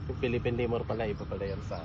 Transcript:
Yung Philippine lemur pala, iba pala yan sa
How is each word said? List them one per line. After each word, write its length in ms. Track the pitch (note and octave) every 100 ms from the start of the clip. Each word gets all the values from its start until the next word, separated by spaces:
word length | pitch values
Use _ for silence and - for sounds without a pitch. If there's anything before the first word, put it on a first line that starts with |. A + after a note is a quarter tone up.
Yung 140 | - -
Philippine 400 | B2+ A#2+ B2 A#2+
lemur 240 | A#2+ A#2
pala, 240 | A2 A2+ A2
iba 160 | G2+
pala 220 | G#2 G2+ G2
yan 160 | F#2+
sa 140 | - F#2